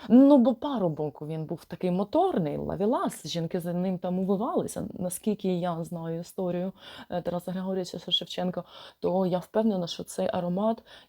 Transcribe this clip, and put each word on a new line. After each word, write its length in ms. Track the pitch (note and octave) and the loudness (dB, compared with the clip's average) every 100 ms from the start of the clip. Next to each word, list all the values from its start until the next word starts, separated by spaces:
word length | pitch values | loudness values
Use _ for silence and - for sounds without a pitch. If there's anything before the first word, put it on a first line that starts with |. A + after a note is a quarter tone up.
| A3+ | 6
ну, 300 | A#3+ C#4 D4 | 8 10 10
бо 160 | A#3 | 8
парубок, 680 | A#3 D4 B3+ F3+ D3 D3+ - | 2 -2 0 0 0 -4 -6
він 220 | D3+ D#3+ | -8 -8
був 200 | D#3 E3+ | -6 -8
такий 260 | - E3+ F3+ | -10 -6 -2
моторний, 680 | F3+ G#3 D4+ F#4 C4+ D#3 D3 | 0 0 2 2 2 0 -2
лавілас, 680 | C#3+ D#3 G3+ D4+ D#4 - D3+ | -4 0 0 0 -2 -6 -8
жінки 340 | E3 E3 F#3 | -4 -4 -4
за 120 | E3+ | -4
ним 260 | F3 F#3 F3+ | -2 -2 -2
там 200 | F#3 F3+ | -2 -2
увивалися. 720 | F#3+ F#3+ C4 E4+ - - E2 | 0 0 0 -2 -2 -4 -8
Наскільки 540 | - F3+ - A3 G3+ F#3+ | -6 -6 -4 -4 -2 0
я 360 | F3+ F3 E3 | 0 -2 -4
знаю 360 | E3 E3+ E3 E3 | -6 -8 -6 -6
історію, 520 | E3+ - F3+ F3 F#3 - - - - | -8 -6 -4 -2 -4 -8 -16 -18 -8
е, 120 | F3+ | -6
Тараса 300 | F3 F3 F#3 | -4 -4 -4
Григоровича 460 | F3+ F#3+ F#3+ F3+ F3+ | -6 -4 -4 -4 -8
Шевченка, 680 | - - F3 - F3+ F3 - - - - | -2 -2 0 -2 -2 -2 -8 -12 -20 -4
то 260 | F3 F#3 F#3 | 0 2 2
я 120 | F3 | 0
впевнена, 480 | F3 G#3+ A3 F#3+ E3+ | -2 0 2 2 -2
що 180 | - | -6
цей 240 | F3 - F#3+ | -8 -4 -2
аромат 500 | F#3 F3 F3+ G#3+ A3+ - - | 0 -2 0 0 -2 -6 -20